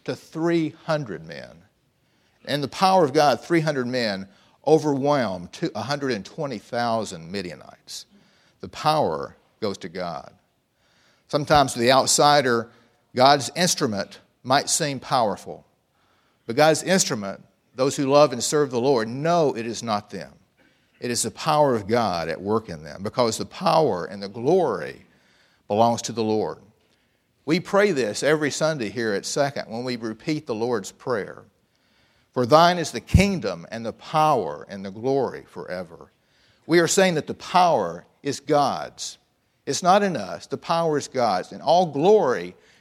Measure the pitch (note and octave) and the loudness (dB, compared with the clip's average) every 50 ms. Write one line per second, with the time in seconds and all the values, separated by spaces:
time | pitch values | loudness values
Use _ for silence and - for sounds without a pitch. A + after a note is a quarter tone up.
0 | _ - B2+ - - - - D#3+ D#3+ E3+ E3+ E3+ D#3+ C#3+ - - - - D#3+ D3+ | _ -10 -10 -10 -10 -14 -8 -4 -2 0 0 0 0 -2 -6 -8 -6 -4 -4 -4
1 | D3 A2 F2+ D2+ D#2+ D#2+ D2+ C#2 B1 A#1+ A#1 E2 _ _ _ _ _ _ _ _ | -4 -6 -10 -12 -12 -14 -14 -14 -16 -16 -18 -20 _ _ _ _ _ _ _ _
2 | _ _ _ _ _ _ _ _ - - C3 D3 C#3+ B2+ - - G3 F#3+ F#3+ F#3 | _ _ _ _ _ _ _ _ -8 -6 -4 -4 -4 -4 -4 0 2 4 4 6
3 | E3 C3+ B2+ D3+ D3+ D3 B2 A2 - - E3+ E3 D3+ D#3 D3 C3+ B2 A#2+ B2+ B2+ | 4 4 4 4 4 4 4 0 0 0 0 0 2 0 -2 -2 -2 -2 -2 -2
4 | A#2+ G#2+ G2 F#2+ F#2+ - _ _ _ _ _ _ - C#3 D#3 D#3 C#3+ D3+ C#3 C3+ | -2 -2 -2 -4 -8 -12 _ _ _ _ _ _ 0 4 4 4 4 2 0 0
5 | C3+ C#3+ D3 C#3+ A#2+ G2+ F#2 F2+ F2 F2+ - - E3+ - - G#2+ G#2+ A#2+ D3 C#3+ | 0 0 0 0 0 -2 -4 -6 -10 -14 -12 -8 -8 -6 -6 -6 -6 -6 -6 -4
6 | C#3 C3 B2 G2+ F#2+ - - - D3+ C#3 B2+ G2+ - - - A#2 A#2+ A#2 A2+ A2+ | -4 -4 -4 -4 -6 -10 -12 -10 -8 -8 -8 -10 -10 -8 -4 -4 -2 -2 -2 -2
7 | G#2 F#2 F#2+ E2 E2 E2 F#2 G2+ G2 F2 D2 C2 G#1 - - - _ - - - | -4 -6 -10 -12 -12 -10 -8 -8 -8 -8 -10 -14 -18 -20 -20 -20 _ -18 -16 -16
8 | - _ _ _ _ _ _ _ _ _ _ _ - F#2+ - - - D3+ D#3 D#3 | -18 _ _ _ _ _ _ _ _ _ _ _ -18 -16 -10 -4 0 2 2 2
9 | B2+ F#2 D#2 C#2+ C#2 - - _ _ _ _ - - G#2 G2 - - F2+ D#2+ F#2 | 2 0 -2 -4 -6 -8 -12 _ _ _ _ -6 -6 -6 -6 -6 -10 -12 -10 -8
10 | F2+ E2+ D#2+ C2 - - - _ _ _ _ _ _ _ _ _ _ _ _ _ | -8 -8 -8 -10 -12 -16 -20 _ _ _ _ _ _ _ _ _ _ _ _ _
11 | _ _ _ _ _ - - D3 C#3+ - D#3 D3 C#3 B2+ - B2 A#2 B2 C3+ C3+ | _ _ _ _ _ -4 -4 -2 0 4 4 4 4 4 2 0 2 4 4 4
12 | A#2 A#2+ - - D3 D3 D3 D3 C3 C3 A#2+ A#2 A2+ - - _ _ _ _ _ | 4 4 4 4 6 6 6 6 4 4 2 0 0 -4 -10 _ _ _ _ _
13 | _ _ - A#2+ B2+ C#3 C#3+ C#3+ B2+ - - - F3+ E3+ - - D#3 A#2+ G#2 G2 | _ _ 2 4 6 6 6 6 2 -4 -4 0 0 0 0 0 -2 -2 -2 -4
14 | - - - - _ _ _ _ - B2 C3 C#3+ - - - - E3 D3 C#3 B2 | -6 -8 -10 -20 _ _ _ _ -4 0 0 0 2 0 -2 -2 -2 -2 -6 -6
15 | - - D3+ C3 A#2 G#2 F#2 - - F#2 D#2 D#2+ - _ _ _ _ _ _ _ | -6 -2 0 0 2 0 -2 -4 -8 -14 -16 -16 -18 _ _ _ _ _ _ _
16 | _ _ _ _ _ _ _ _ _ - A#2 C3 D3+ D#3 D#3 - - D3+ F#3 F#3+ | _ _ _ _ _ _ _ _ _ -4 2 4 6 6 6 4 2 0 2 2
17 | - - D3 G#2+ G2 G2 E2+ - - _ _ _ _ _ _ B2 C3 C#3+ C3 - | 0 0 -4 -6 -6 -8 -10 -12 -16 _ _ _ _ _ _ -2 -2 0 0 -2
18 | C#3+ C3 C#3 C#3+ D3+ C#3+ B2+ A#2 - - D#3 D3+ D3 C3 B2 A#2+ A#2 C#3 C#3+ A#2 | 0 4 6 6 6 6 4 0 -4 -2 0 0 0 0 0 0 2 2 2 2
19 | A2 A2+ A#2 C3+ D3 D#3+ F3 F3 D#3+ C3+ - A2 A2+ A#2+ A2 - - A#2 G#2+ G#2 | 0 -2 -4 -4 -2 0 2 2 2 2 0 -2 -6 -8 -8 -8 -6 -4 -4 -4
20 | - - - F#2 D2 C#2 - _ _ _ _ _ _ _ _ _ _ _ _ - | -4 -6 -12 -14 -14 -14 -18 _ _ _ _ _ _ _ _ _ _ _ _ -10
21 | - B2 A#2+ A2+ - A2 - - - D#3+ D3+ D3+ D3+ C#3 B2 A2 G2+ F#2 A2+ B2 | -6 -6 -4 -4 -4 -6 -6 -6 -2 0 2 4 4 4 2 0 -2 0 0 0
22 | A2+ G2+ F2 E2+ D#2+ E2 D#2+ - F#2 G2+ G#2+ A2+ G#2+ - E2+ D2+ D#2 D2+ - - | 0 0 -2 -2 -4 -4 -6 -6 -4 -2 -2 -2 -2 -4 -14 -14 -14 -16 -14 -10
23 | F#2+ G#2 - C3 B2 A2+ A2 - G2+ - - - - F3+ D#3+ D#3+ D#3+ B2+ F#2+ F2 | -10 -6 -2 0 0 0 0 -2 -6 -10 -8 -4 0 2 2 4 2 2 0 -2
24 | E2 - G2 G2+ G2+ G2 G#2 A#2 A#2 C#3 F3 F#3+ E3+ C3+ G#2 E2+ C#2 C2 C2+ - | -6 -8 -10 -10 -12 -12 -10 -6 -2 0 2 2 2 0 -2 -4 -6 -10 -12 -14
25 | - _ _ _ _ _ _ _ _ _ _ _ _ - G#2 G#2+ A#2 A#2 A#2 A2 | -18 _ _ _ _ _ _ _ _ _ _ _ _ -2 2 2 4 4 2 0
26 | - - A2 A#2 A2 A2 A2 G#2+ G2 D#2 D#2 - - _ _ _ _ _ _ _ | -4 -6 -6 -4 -2 0 0 0 -2 -4 -6 -10 -16 _ _ _ _ _ _ _
27 | _ _ _ _ _ _ _ _ - C3+ D#3 F3+ E3+ - - G3 G#3 G#3+ E3+ C3+ | _ _ _ _ _ _ _ _ -4 -2 -2 -2 -2 0 0 2 2 2 2 0
28 | A#2+ G#2 G#2 - C#3+ C#3 D#3 D3+ D#3 C#3 - - D#3+ D#3 D#3+ D3 A2+ G2 F#2 A#2+ | -2 -2 -2 -2 0 2 2 2 0 -2 -2 -2 -2 -2 -2 -2 -4 -6 -4 -4
29 | A#2 A2 G2+ F#2+ - - - - C#3+ C#3 - A2 - - G#2+ A#2 B2 B2+ B2 A2+ | -2 -2 -2 -2 -4 -4 -2 -2 -2 -2 -2 -6 -10 -8 -8 -8 -6 -6 -6 -6
30 | A2+ A2+ A2 A2 - E3 D#3 D3+ - - A#2 G#2+ A2+ B2 B2 G#2+ G2 - - _ | -6 -8 -10 -8 -6 -6 -6 -6 -4 -6 -6 -4 -2 -2 -2 -4 -4 -8 -14 _
31 | - C3+ B2 G#2 F2+ E2 C#2 - - _ _ _ _ _ _ _ _ _ _ _ | -6 -4 -4 -4 -4 -6 -12 -18 -20 _ _ _ _ _ _ _ _ _ _ _
32 | _ _ _ _ _ _ - C3 B2 A2+ D3 D#3 E3+ F3 F3+ F3 D#3+ - - A2+ | _ _ _ _ _ _ -4 -2 2 6 6 8 8 6 4 2 -2 -6 -8 -10
33 | - - - - F#3+ G3+ G3 D#3+ G#2+ G2+ F2 E2+ E2 - - A2+ A#2 A2+ - - | -4 2 4 4 4 4 2 -2 -2 -4 -6 -8 -10 -12 -12 -10 -8 -8 -10 -10
34 | - - - D#3 D#3 D3+ D3 A#2+ F#2 D2+ D2 D2 - - F#2+ G2 G2 G2 F#2+ A2 | -10 -4 0 2 4 4 4 2 0 -2 -6 -10 -12 -14 -12 -12 -12 -12 -10 -6
35 | A2 C3 C3+ C#3 B2 F#2+ D#2+ C#2 C2+ - - F2+ D#2+ - F2+ F2+ F2+ D#2+ E2 - | -4 -2 0 0 0 -2 -4 -8 -14 -16 -16 -14 -12 -10 -8 -10 -10 -12 -14 -20
36 | C#2+ - _ _ _ _ _ _ _ _ _ _ _ - D#3 F3 E3+ D3+ - - | -20 -20 _ _ _ _ _ _ _ _ _ _ _ 0 2 2 4 4 4 4
37 | F#3+ F#3+ E3+ D#3+ - - G#2+ - - - - F3+ F3+ F3 D#3 A#2+ F#2+ E2+ E2+ F2 | 4 4 2 0 -4 -6 -8 -12 -6 0 2 4 4 4 4 2 0 -2 -6 -8
38 | - _ _ _ - C#3+ C3 - - - D3+ C#3+ C#3+ B2 F#2+ D#2+ C#2 B1 - - | -14 _ _ _ -8 -6 -6 -6 -4 0 0 2 2 0 -2 -4 -6 -10 -12 -12
39 | - - - - _ _ _ _ _ _ _ _ - - C#3 - F#3 F3 F#3 G#3 | -12 -12 -14 -16 _ _ _ _ _ _ _ _ -10 -8 -6 -2 2 4 4 4
40 | G3+ G3 E3+ B2+ G2+ F2+ F2 E2 - - - A#2+ - - E3+ E3 E3+ E3 D3+ C#3+ | 4 0 -2 -4 -8 -8 -10 -12 -12 -10 -10 -8 -4 -2 -2 0 0 0 0 -2
41 | - - - B2+ A#2+ A2+ F#2+ F2+ - - F#2 G2+ - C3 E3 F3+ F#3 E3 C3+ C#3 | -2 -4 -2 0 0 2 2 0 -2 -6 -10 -6 0 2 4 4 4 2 0 2
42 | D3+ G3 G#3+ G#3+ F3 C3 A#2 F#2 F2 F2+ F#2 _ _ _ _ _ | 4 6 6 6 6 4 0 0 -2 -8 -12 _ _ _ _ _